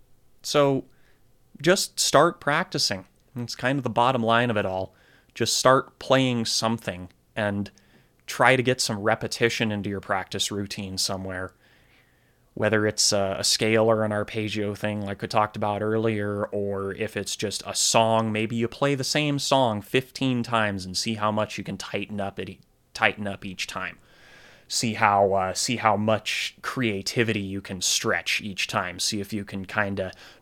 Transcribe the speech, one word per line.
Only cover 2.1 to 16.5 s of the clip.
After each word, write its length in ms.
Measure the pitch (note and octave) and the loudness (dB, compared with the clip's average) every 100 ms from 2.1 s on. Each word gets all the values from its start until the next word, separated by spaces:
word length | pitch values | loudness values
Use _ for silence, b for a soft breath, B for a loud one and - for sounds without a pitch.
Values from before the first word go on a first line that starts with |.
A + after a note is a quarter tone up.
| C#3+ E3 - | 6 6 4
practicing. 680 | - D3+ F#3 D3 - G2 F#2+ _ _ B2 | -2 -2 0 -2 -2 -2 -10 _ _ -10
It's 200 | A#2+ - | -10 -4
kind 220 | B2 C#3+ | -2 0
of 40 | |
the 60 | B2 | 0
bottom 340 | G#2+ A#2+ C3 | 2 4 4
line 260 | A2+ A#2 A#2+ | 4 4 4
of 80 | G#2+ | 2
it 80 | G2 | 0
all. 280 | F#2 F#2+ b b b b | -2 -6 b b b b
Just 240 | - A2+ - | -4 -2 4
start 420 | B2+ C3+ - - | 6 6 2 -6
playing 460 | - C3 C3 A#2+ A2+ | 2 4 4 0 0
something 640 | - A2+ A2+ - F2+ F2+ _ _ - | 0 0 -2 -4 -8 -10 _ _ -4
and 360 | G#2 G2+ G2+ - b b b b - | -2 -2 -4 -10 b b b b -8
try 280 | - B2 B2+ | 2 6 6
to 80 | |
get 180 | A#2+ B2 | 4 2
some 180 | - G#2+ | 0 -2
repetition 720 | G#2 A2 A2 - A#2 - A2+ | 0 0 -2 0 0 2 -2
into 180 | G#2 G2 | -2 -4
your 100 | G2 | -6
practice 520 | - G2 F#2 G2+ - | -4 -4 -4 -4 -4
routine 460 | G2+ G2+ - G2 F#2 | -4 -6 -8 -8 -4
somewhere. 560 | - G2 F#2+ F#2 F#2 - b b b b b b b b b - | -4 -4 -6 -8 -10 -12 b b b b b b b b b -2
Whether 320 | G#2+ G#2+ G#2+ | 2 2 2
it's 240 | G#2 - | 2 2
a, 240 | G#2 G2 F#2+ | 2 0 0
a 40 | |
scale 480 | - - A2 A2 A2 | 0 0 2 4 4
or 140 | A2 G#2+ | 4 2
an 80 | |
arpeggio 600 | G#2 G#2 A2+ G#2+ G#2+ G#2 G2+ | -2 -4 -4 -4 -2 -4 -4
thing 260 | G#2 G#2 | -4 -4
like 200 | G2+ G2+ | -6 -6
we 60 | A2+ | -2
talked 300 | A2+ G#2+ G#2+ | 2 2 0
about 240 | G#2+ G2+ | -2 0
earlier, 640 | G#2+ A2 A2+ G#2+ G#2 G#2 | 0 2 2 0 -2 -2
or 480 | G#2 | -4